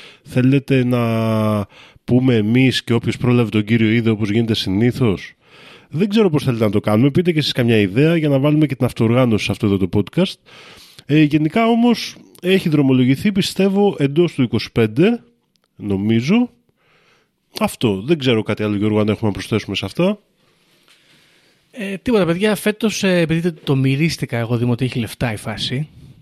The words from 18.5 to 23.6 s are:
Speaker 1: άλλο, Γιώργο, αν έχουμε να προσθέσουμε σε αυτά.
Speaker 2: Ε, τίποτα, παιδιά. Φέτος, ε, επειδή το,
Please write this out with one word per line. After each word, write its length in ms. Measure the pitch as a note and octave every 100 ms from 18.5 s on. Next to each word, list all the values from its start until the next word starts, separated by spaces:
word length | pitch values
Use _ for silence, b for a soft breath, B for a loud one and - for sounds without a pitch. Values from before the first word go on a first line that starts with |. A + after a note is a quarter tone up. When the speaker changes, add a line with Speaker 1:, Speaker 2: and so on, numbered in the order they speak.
| G#2
Speaker 1:
άλλο, 120 | G#2 G#2
Γιώργο, 240 | G#2+ G#2+
αν 100 | G#2+
έχουμε 180 | G2+ A2
να 60 |
προσθέσουμε 420 | F#2+ - G#2+ - F#2+
σε 100 | G2
αυτά. 340 | - F3+ G#3 _ _ b b b b b b b b b b b b b
Speaker 2:
Ε, 260 | C4 G3 F#3+
τίποτα, 280 | - A3 E3+
παιδιά. 300 | E3+ G#3+ G3
Φέτος, 480 | G#3+ G#3 A3 -
ε, 160 | G3 F3+
επειδή 220 | D#3+ E3
το, 200 | F3 D#3+